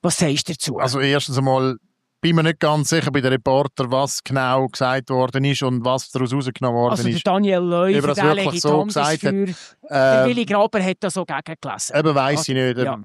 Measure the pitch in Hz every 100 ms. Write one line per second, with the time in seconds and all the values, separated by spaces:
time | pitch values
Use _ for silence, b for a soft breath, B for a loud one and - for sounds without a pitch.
0 | 180 - 165 147 - 160 - 127 131 131
1 | 135 143 139 131 135 131 131 120 _ _
2 | _ _ 165 165 160 165 156 151 147 165
3 | 147 139 131 131 139 135 139 - 127 131
4 | 139 - - 135 131 131 135 - 131 131
5 | 127 127 127 135 139 135 135 127 120 131
6 | - 131 123 135 131 120 131 117 120 202
7 | 120 113 - 190 202 185 175 175 185 202
8 | 143 143 151 156 190 175 151 151 151 151
9 | 147 156 139 196 196 175 - _ - 143
10 | 135 131 131 247 226 202 214 220 185 185
11 | 196 190 175 139 - 165 139 98 - 143
12 | 156 143 135 147 - 131 131 120 131 120